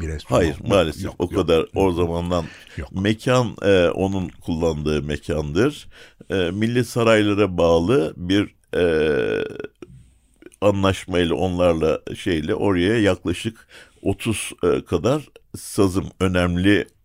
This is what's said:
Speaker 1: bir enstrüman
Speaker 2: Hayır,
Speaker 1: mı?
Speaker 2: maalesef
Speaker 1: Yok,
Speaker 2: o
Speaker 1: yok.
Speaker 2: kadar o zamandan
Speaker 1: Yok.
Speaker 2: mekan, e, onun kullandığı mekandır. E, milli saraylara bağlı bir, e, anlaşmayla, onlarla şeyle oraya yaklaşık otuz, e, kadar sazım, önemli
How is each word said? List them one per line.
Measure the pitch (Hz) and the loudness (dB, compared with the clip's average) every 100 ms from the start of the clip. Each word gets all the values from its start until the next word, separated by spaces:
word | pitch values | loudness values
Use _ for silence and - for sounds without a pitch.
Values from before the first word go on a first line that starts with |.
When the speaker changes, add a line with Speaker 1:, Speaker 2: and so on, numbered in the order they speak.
Speaker 1:
bir | 80 | -8
enstrüman | 76 - 120 | -10 -2 0
Speaker 2:
Hayır, | 82 69 | 0 -2
Speaker 1:
mı? | 107 | 0
Speaker 2:
maalesef | 101 80 85 | 2 2 -2
Speaker 1:
Yok, | 95 - | -10 -4
Speaker 2:
o | |
Speaker 1:
yok. | 87 | -2
Speaker 2:
kadar | 98 85 80 - | -2 2 2 2
o | - 95 | 0 0
zamandan | 85 85 85 87 87 80 - - - | 2 -2 -2 -2 -2 -4 -12 -16 -14
Speaker 1:
Yok. | 71 | -10
Speaker 2:
mekan, | 95 101 110 135 127 117 - | -4 -2 -2 0 0 0 -2
e, | 101 95 85 | 2 4 4
onun | - 95 95 87 | 2 -2 -2 -6
kullandığı | - - 80 82 76 76 76 | -10 -8 -2 -2 -2 -2 -2
mekandır. | 71 73 - 78 73 80 135 151 - - - _ - | -2 -8 -4 -4 -2 0 0 -2 -18 -20 -20 _ -6
E, | |
milli | 95 85 98 113 120 | -2 -2 -2 -2 -2
saraylara | 117 123 113 110 104 101 98 87 | -2 0 4 4 4 2 0 2
bağlı | 85 85 85 139 156 - | 4 4 4 2 0 -6
bir, | 87 101 98 _ _ 76 | 0 0 0 _ _ 0
e, | 87 78 78 69 53 52 - - - _ - - - _ _ _ - _ | 2 2 2 0 0 -2 -6 -8 -14 _ -20 -20 -20 _ _ _ -20 _
anlaşmayla, | 101 98 98 95 - 90 85 | 0 2 2 0 -2 0 0
onlarla | 71 92 87 90 80 80 67 - - | 0 -2 2 2 2 0 -2 -6 -8
şeyle | 101 80 78 | -2 -2 -2
oraya | 104 101 90 90 117 | -2 0 2 2 2
yaklaşık | 98 92 82 85 - - - - - _ | 2 0 -2 -4 -6 -10 -20 -20 -20 _
otuz, | 92 98 117 107 - - | -6 -4 -4 -4 -6 -4
e, | 87 65 | 0 0
kadar | - 87 98 151 135 - _ - | -2 -2 0 -2 -4 -20 _ -16
sazım, | - - 98 90 - - | -10 0 2 2 -6 -2
önemli | 95 90 90 87 98 101 - _ | 0 2 0 2 2 2 0 _